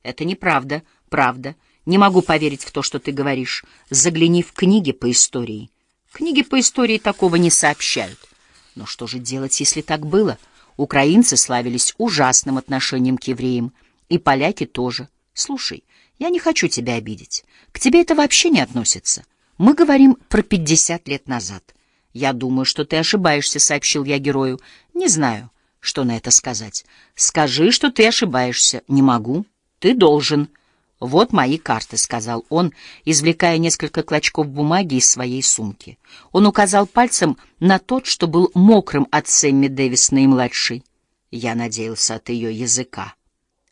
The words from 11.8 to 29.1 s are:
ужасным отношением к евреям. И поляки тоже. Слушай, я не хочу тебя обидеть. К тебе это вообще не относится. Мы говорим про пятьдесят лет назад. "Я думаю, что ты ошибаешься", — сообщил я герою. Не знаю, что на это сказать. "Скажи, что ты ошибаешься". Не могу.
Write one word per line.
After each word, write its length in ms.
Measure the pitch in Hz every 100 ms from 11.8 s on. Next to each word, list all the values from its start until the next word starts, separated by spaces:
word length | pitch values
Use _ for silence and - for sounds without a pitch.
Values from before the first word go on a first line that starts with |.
| - -
ужасным 640 | 226 156 131 127 - 131
отношением 580 | - 135 - 131 127 127
к 60 |
евреям. 500 | - 120 127 123 120 - _ _ _
И 100 | 170
поляки 480 | 156 135 151 208 151
тоже. 420 | - 123 120 147 _ _
Слушай, 500 | - - 269 - - _ _ _ _
я 100 | 320
не 80 | 349
хочу 300 | 330 - 175
тебя 280 | - 120 117
обидеть. 480 | 110 104 - - - _ _
К 80 | -
тебе 200 | - 339
это 120 | 339
вообще 380 | 320 294 - 339
не 100 | 254
относится. 640 | - 123 - - - - - _ _ _
Мы 160 | 202
говорим 420 | 294 320 277 269 254 _
про 140 | 208
пятьдесят 640 | - 196 151 160 - 170 -
лет 200 | 139 -
назад. 460 | 123 92 95 _ _ _ _ _
"Я 180 | 120 139
думаю, 320 | 123 127 131 131
что 200 | - 147
ты 120 | 160
ошибаешься", — 640 | 160 208 170 147 - 147
сообщил 440 | - 143 - 151
я 160 | 139 143
герою. 420 | 139 135 131 127 - _ _
Не 140 | 349 359
знаю, 420 | 160 139 107 120 _ _ _
что 240 | - -
на 120 | 127 113
это 140 | 120
сказать. 560 | - - 110 107 - - _ _ -
"Скажи, 560 | - - 147 123 180
что 200 | 240 285
ты 140 | 247 220
ошибаешься". 800 | 226 208 127 127 120 - 123 -
Не 140 | 139
могу. 460 | 135